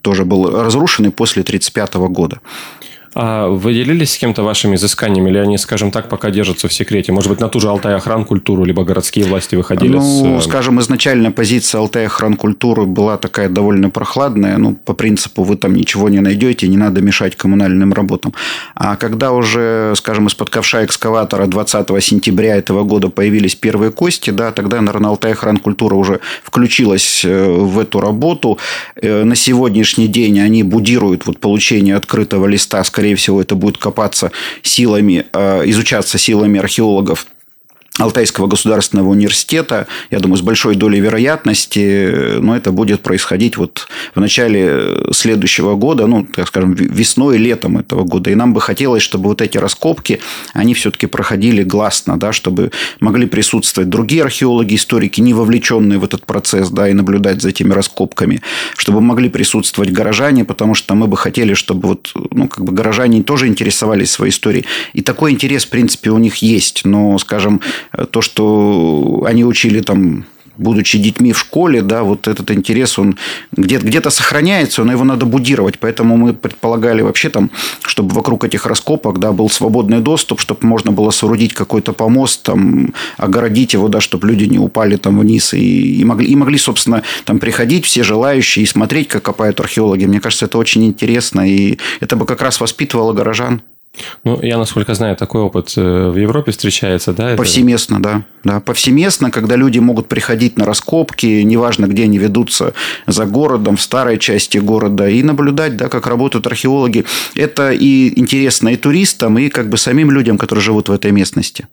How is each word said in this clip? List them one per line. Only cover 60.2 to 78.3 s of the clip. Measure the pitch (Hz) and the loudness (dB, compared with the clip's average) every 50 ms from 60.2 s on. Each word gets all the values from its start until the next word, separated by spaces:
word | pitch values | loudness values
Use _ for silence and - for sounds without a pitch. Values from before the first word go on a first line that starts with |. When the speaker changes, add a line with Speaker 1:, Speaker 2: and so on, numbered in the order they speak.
| 135 147 143 127 110 | 2 2 4 2 2
Speaker 1:
потому | - - - 110 107 110 | 0 -2 -2 0 0 0
что | - - - 95 | 0 -2 0 0
мы | 104 113 107 | 2 2 2
бы | 98 - | 0 0
хотели, | - 95 - - 120 107 98 | -2 -2 -2 0 0 2 0
чтобы | 98 - - 92 92 90 92 | 0 -2 -2 -4 -2 -2 -2
вот, | 92 - _ - - - - - | -4 -4 _ -14 -12 -10 -10 -4
ну, | - - - - | -2 -2 -2 -2
как | - - - | -4 -6 -6
бы | 92 92 | -4 -2
горожане | 92 113 110 110 107 127 123 117 110 98 | 0 0 0 0 0 2 4 4 2 2
тоже | - 143 139 127 127 | 2 0 0 2 0
интересовались | 104 - 113 - 101 - - 107 110 101 95 - | 0 0 0 -2 -2 0 0 0 0 0 0 -2
своей | - - 101 98 95 | -2 -2 -2 -2 -2
историей. | - - 110 104 - - - - - - - - | -2 -2 0 0 0 -2 -4 -8 -8 -10 -8 -6
И | - - | -4 -4
такой | - 123 - 156 151 143 | -2 -2 0 0 0 0
интерес, | - - 135 139 135 - | 0 0 -2 -2 -2 -4
в | - | -2
принципе, | - - 123 110 - - - 107 | 0 0 0 0 0 -2 -2 0
у | 110 | 2
них | 113 117 113 104 | 4 2 2 0
есть. | - - 113 113 104 92 - - - - | 0 0 2 2 2 0 -2 -4 -2 0
Но, | 95 98 104 104 104 101 95 | 0 2 2 2 2 2 0
скажем, | - - - 104 95 104 104 101 - - - - - - - | -2 -2 -4 -2 0 0 0 0 -2 -4 -10 -10 -12 -12 -10
э, | - - - | -8 -8 -4
то, | - 113 107 | -2 -2 -2
что | - - - 107 107 107 107 104 104 104 90 82 82 78 73 69 58 - - - | -2 -2 0 0 2 2 2 2 2 2 2 2 2 0 0 0 0 -2 0 0
они | 92 117 117 117 | 2 2 4 4
учили | 123 117 - - 113 104 107 | 2 2 2 0 0 0 0
там, | 98 - 101 95 95 87 76 53 - - - _ - - _ | 0 0 0 2 2 2 0 -2 -8 -12 -18 _ -20 -20 _
будучи | - 98 101 117 101 101 - - 107 | -4 -2 0 0 0 0 0 0 2
детьми | 101 110 104 - 123 123 110 | 0 0 2 2 2 2 2
в | - | 0
школе, | - - - - 175 175 139 120 101 | -2 -2 0 0 2 2 2 2 2
да, | 98 107 113 113 | 0 0 0 0
вот | 98 104 104 - 107 | 0 -2 0 0 -4
этот | 107 - 101 - | -4 -4 -2 -2
интерес, | 107 101 92 - 113 117 127 117 - - | -2 -2 0 0 0 0 0 0 0 0
он | 101 101 95 - - - - - - - - | 2 0 0 0 -6 -12 -12 -12 -14 -10 -2
где-, | - 95 92 127 135 | -2 0 0 0 0
где-то | - 110 110 160 - 147 | 0 0 0 2 0 0
сохраняется, | 135 - 127 - - 147 151 175 202 190 156 120 - - 117 | -2 0 0 0 0 2 2 2 2 2 0 0 0 0 0
но | 113 127 | 2 2
его | 123 127 | 2 2
надо | 131 135 120 131 | 2 2 2 0
будировать. | 120 113 120 120 123 139 123 101 95 95 - | 0 0 0 0 0 0 2 0 0 -2 -2
Поэтому | - 110 117 - 113 117 117 | -4 -4 -2 0 2 4 4
мы | 117 117 120 117 | 4 4 2 0
предполагали | - - 127 - - - 117 117 117 110 120 117 110 110 | 0 -4 -8 -8 -4 -4 -2 -2 0 2 2 2 2 2
вообще | 104 - - - 165 | 2 0 0 -2 -2
там, | - 110 98 - - - - - - - - | 0 0 0 0 -2 -6 -10 -10 -10 -10 -8
чтобы | - - - 104 95 92 | -6 -2 -2 -2 0 0
вокруг | 120 110 - | -2 0 0